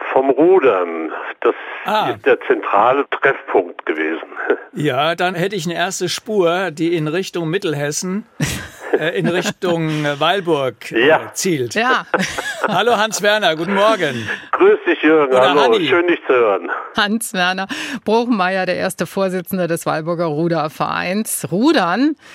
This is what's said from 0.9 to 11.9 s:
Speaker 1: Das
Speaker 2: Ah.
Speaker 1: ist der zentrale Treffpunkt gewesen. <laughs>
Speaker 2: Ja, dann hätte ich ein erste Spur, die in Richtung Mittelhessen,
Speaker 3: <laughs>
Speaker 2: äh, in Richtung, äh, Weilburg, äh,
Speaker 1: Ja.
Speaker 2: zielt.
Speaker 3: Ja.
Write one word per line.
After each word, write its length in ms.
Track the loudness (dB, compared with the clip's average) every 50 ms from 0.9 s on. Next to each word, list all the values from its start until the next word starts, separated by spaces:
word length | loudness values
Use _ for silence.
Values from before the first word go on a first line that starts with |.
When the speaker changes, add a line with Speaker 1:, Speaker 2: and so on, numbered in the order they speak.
| -4 -6 -6 -6 -8 -10 -10 -12 -8 -2
Speaker 1:
Das 140 | 0 0 0 0 -4 -14 -14 -10 -6
Speaker 2:
Ah. 260 | -2 0 0 0 -2 -4
Speaker 1:
ist 120 | -2 2
der 160 | 2 2 4 4 0
zentrale 560 | 0 0 0 0 2 4 4 4 4 2 0 -2
Treffpunkt 760 | -2 0 0 0 0 0 -4 -2 0 0 0 0 -6 -12 -6
gewesen. 400 | -6 -4 -2 -2 -4 -4 -6 -8 -12 -12 -8 -2 -2
<laughs> 100 | -2 -2 -4 -10 -8
Speaker 2:
Ja, 380 | -4 -2 -2 0 0 0 0 0
dann 220 | 0 -2 -2 -2
hätte 180 | -2 -4 -4 -4
ich 120 | -4 -6
ein 40 | -4
erste 380 | -4 -2 -4 -4 -4 -4 -4 -4
Spur, 640 | -4 -6 -6 -4 0 2 2 2 2 0 -2 -4 -4
die 240 | -2 -2 0 0
in 100 | 0 -2
Richtung 420 | -2 -2 -4 -4 -4 -6 -6 -4 -2
Mittelhessen, 800 | -2 -2 -2 -2 -4 -2 -2 -4 -4 -4 -4 -4 -6 -6 -6 _ _ -4
Speaker 3:
<laughs> 520 | -4 -4 -4 -6 -10 -14 -16 -16 -10 -4 -2
Speaker 2:
äh, 240 | -2 -2 -2 -2
in 120 | -2 -2 0
Richtung, 760 | 0 0 -2 -4 -4 -4 -2 -2 0 0 0 -2 -2 -2 -2
äh, 140 | -2 -2 0
Weilburg, 720 | 0 0 0 0 0 0 0 0 0 -2 -4 -6 -10 -4
äh, 160 | 0 2 4
Speaker 1:
Ja. 240 | 6 4 4 2 -2 -8
Speaker 2:
zielt. 440 | -4 -2 -2 0 -2 -2 -4 -2
Speaker 3:
Ja. 300 | -2 0 0